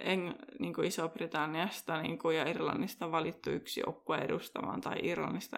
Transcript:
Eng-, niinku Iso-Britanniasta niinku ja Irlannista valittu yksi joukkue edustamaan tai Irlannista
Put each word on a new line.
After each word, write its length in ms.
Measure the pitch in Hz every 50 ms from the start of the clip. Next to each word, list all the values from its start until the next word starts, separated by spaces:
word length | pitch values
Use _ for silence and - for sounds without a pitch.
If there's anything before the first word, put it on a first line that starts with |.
Eng-, 580 | - - 185 185 175 175 - - - - - -
niinku 240 | - 170 - - 160
Iso-Britanniasta 1200 | - 196 - 165 160 - - 170 165 - 156 151 151 156 160 180 196 - - - - 165 156 160
niinku 280 | 160 165 165 - 165
ja 180 | 160 160 135 151
Irlannista 640 | 170 170 160 147 - - 180 196 - - 175 165 165
valittu 380 | 160 160 165 170 - - 143
yksi 300 | 143 - - - - - -
joukkue 320 | - - - - - 156 156
edustamaan 640 | 147 - - 170 - - - - - 185 202 -
tai 180 | - - - - -
Irlannista 540 | - - - 151 - - - - - -